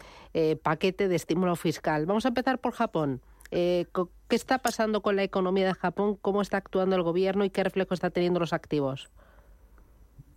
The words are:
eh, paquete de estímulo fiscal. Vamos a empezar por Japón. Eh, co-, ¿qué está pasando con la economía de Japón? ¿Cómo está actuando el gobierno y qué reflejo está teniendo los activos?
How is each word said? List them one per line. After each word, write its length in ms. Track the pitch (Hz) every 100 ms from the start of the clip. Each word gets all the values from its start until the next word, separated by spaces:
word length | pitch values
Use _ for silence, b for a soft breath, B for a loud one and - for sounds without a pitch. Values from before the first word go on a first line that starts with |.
| B B B
eh, 220 | 160 156 151
paquete 460 | 151 156 190 180 196
de 80 |
estímulo 400 | 165 - 165 180
fiscal. 520 | 170 170 - - 151 160
Vamos 180 | 214
a 40 | 262
empezar 320 | 240 262 -
por 120 | -
Japón. 480 | - - 165 143 123 B B B
Eh, 340 | 180 175 175 165
co-, 180 | 185 180 - -
¿qué 60 |
está 240 | 233 - 262
pasando 420 | 233 - 220 214
con 140 | 214
la 80 | 196
economía 460 | 196 196 185 196 190
de 60 |
Japón? 440 | 175 180 185 208 196
¿Cómo 220 | 202 202
está 140 | 190 196
actuando 400 | - 190 185 185
el 80 |
gobierno 400 | 170 175 190 190
y 60 | 196
qué 120 | 196
reflejo 320 | 185 196 180
está 160 | 180 180
teniendo 300 | 180 175 175
los 120 | 165
activos? 580 | 165 - 147 135 135 - - b b b b b b - - - - -